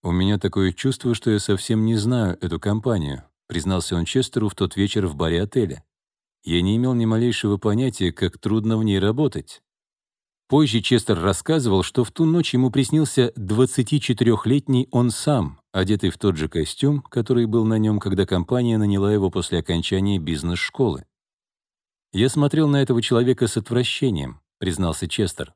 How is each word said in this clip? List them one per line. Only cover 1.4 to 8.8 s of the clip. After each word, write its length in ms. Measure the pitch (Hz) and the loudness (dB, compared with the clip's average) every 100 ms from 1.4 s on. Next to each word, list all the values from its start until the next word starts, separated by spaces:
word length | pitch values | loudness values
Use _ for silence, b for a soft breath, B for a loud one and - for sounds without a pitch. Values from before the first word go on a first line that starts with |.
| - 98 - 110 110 | 0 -2 0 0 2
не 100 | 113 | 0
знаю 420 | 107 123 98 87 | 0 0 0 -2
эту 180 | 90 82 | -4 -4
компанию», 640 | 101 107 117 104 73 67 - _ _ | -2 -2 0 -2 -2 -8 -14 _ _
признался 480 | 110 87 92 - 87 | -6 -2 -2 -2 -4
он 80 | |
Честеру 460 | 85 131 127 123 107 | 0 -2 -2 -2 -4
в 60 | - | -2
тот 200 | 92 - | -4 -2
вечер 320 | 98 110 92 | -2 0 -4
в 80 | 71 | -2
баре 260 | 82 85 | -2 -2
отеля. 440 | 107 131 98 67 _ _ _ _ _ _ | 0 -2 -2 -6 _ _ _ _ _ _
«Я 180 | - 85 | -2 0
не 140 | 92 110 | 2 2
имел 180 | 127 120 | 0 0
ни 100 | 113 | 0
малейшего 500 | 110 120 113 107 101 | 2 0 0 -2 0
понятия, 540 | 107 107 131 - 92 | 0 0 -2 -2 -4
как 260 | - 90 - | -2 -4 -4
трудно 400 | 101 110 110 | -2 -2 0
в 60 | 110 | 0